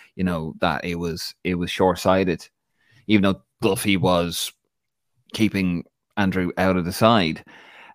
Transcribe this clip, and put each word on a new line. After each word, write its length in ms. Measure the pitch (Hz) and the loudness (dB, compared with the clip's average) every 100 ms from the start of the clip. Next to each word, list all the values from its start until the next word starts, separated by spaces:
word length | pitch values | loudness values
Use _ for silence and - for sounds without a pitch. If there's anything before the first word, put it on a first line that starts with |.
| - - | -20 -6
You 100 | 92 | -4
know, 280 | 87 80 - | -4 -6 -4
that 240 | 87 76 - | -2 -2 -4
it 100 | 85 | -6
was, 380 | 85 82 - - | -6 -6 -10 -8
it 120 | 87 90 | -4 -4
was 160 | 87 | -4
short-sighted, 760 | - 92 87 95 95 92 85 - _ _ _ _ _ - | 2 2 2 2 2 2 -2 -8 _ _ _ _ _ 2
even 160 | 107 | 4
though 180 | 98 92 _ _ | 4 0 _ _
Duffy 360 | 110 98 107 95 | -2 0 0 0
was 540 | 90 87 85 85 - - _ _ _ _ _ _ _ | 2 2 0 -4 -8 -10 _ _ _ _ _ _ _
keeping 500 | - 110 98 92 87 - _ _ - | -2 -2 0 -2 -2 -6 _ _ -2
Andrew 340 | 98 92 90 - | 0 0 -2 0
out 180 | 95 92 | 0 0
of 80 | 85 | -2
the 60 | |
side. 500 | 92 113 117 85 80 - - - - - | 2 4 4 2 -2 -10 -20 -20 -20 -20